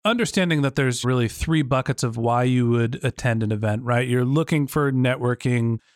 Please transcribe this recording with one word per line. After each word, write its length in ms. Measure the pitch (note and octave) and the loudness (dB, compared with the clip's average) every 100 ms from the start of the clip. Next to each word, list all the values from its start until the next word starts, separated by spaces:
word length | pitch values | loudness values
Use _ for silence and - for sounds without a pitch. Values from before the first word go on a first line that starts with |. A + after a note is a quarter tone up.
| G#3 | -2
understanding 560 | A#3 A3+ - F3+ D#3 | 0 0 0 0 0
that 140 | C#3 C3+ | 0 0
there's 280 | C3+ A#2+ B2 | 0 0 0
really 220 | B2+ A#2 | 0 0
three 340 | - - D#3+ | -4 -2 0
buckets 420 | C3+ C3 C3 C3+ | 0 0 -2 -2
of 120 | B2 A#2 | -4 -2
why 280 | A#2 A#2+ | 0 2
you 260 | B2+ B2+ A#2+ | 2 2 2
would 340 | A#2+ A#2 A#2+ | 2 0 -2
attend 400 | C3 - B2+ A2+ | -6 -2 -2 0
an 80 | A2 | 0
event, 320 | G#2+ G#2+ G#2+ | -2 -2 -2
right? 240 | B2 A#2+ B2+ | 0 0 0
You're 180 | B2 B2 | 0 2
looking 420 | C#3 D#3+ D#3 C#3 | 0 2 0 0
for 240 | - C#3+ | 0 0
networking, 880 | C3 B2+ C3 B2 B2 C3 B2 A#2 A2+ - | 2 2 0 -2 -2 0 0 0 -2 -8